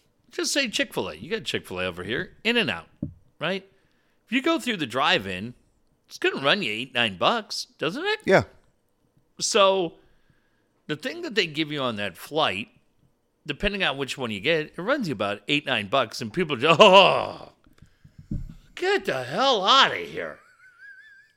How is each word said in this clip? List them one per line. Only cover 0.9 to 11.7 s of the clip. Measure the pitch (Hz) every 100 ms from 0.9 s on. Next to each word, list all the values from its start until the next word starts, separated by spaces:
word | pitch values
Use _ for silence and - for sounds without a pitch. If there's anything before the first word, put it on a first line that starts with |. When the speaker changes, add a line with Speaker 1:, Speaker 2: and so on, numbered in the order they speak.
| - 147 78
Speaker 1:
You | 120
got | 220
Chick-fil-A | - 104 - 92 92
over | 87
here. | 92 135 185 -
In-N-Out, | 220 240 170 104 - _ - - _ _
right? | 151 190 190 _ _ _ _ _ _
If |
you | 247
go | 269 330
through | 240 214
the | 135
drive-in, | 123 156 180 98 92 113 - _ _ _ _ _
it's | -
gonna | 370 392
run | 139 190
you | 139
eight, | 107 131
nine | 120 117 90
bucks, | 127 233 208 - - _
doesn't | 143 226
it? | 392 427 -
Speaker 2:
Yeah. | 185 - - _ _ _ _ _ _ _ -
Speaker 1:
So | - 214 196 190 170 - _ _ _ _ _ _ _ _ -
the | 147
thing | 254 330
that | 339 214
they | 175
give | 151 156